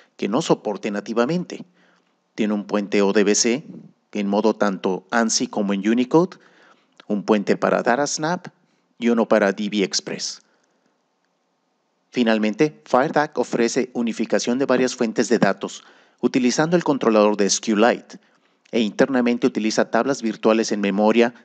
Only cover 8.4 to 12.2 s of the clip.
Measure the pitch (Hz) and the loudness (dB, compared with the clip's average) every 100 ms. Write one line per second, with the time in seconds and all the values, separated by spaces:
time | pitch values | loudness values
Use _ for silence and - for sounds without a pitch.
8.4 | - - _ _ _ _ 117 117 104 110 | -8 -20 _ _ _ _ 0 0 2 2
9.4 | 101 101 101 104 92 - - 90 - - | 2 0 -4 -2 -2 -4 -8 -10 -10 -12
10.4 | _ _ _ _ _ _ _ _ _ _ | _ _ _ _ _ _ _ _ _ _
11.4 | _ _ _ _ _ _ _ - | _ _ _ _ _ _ _ -2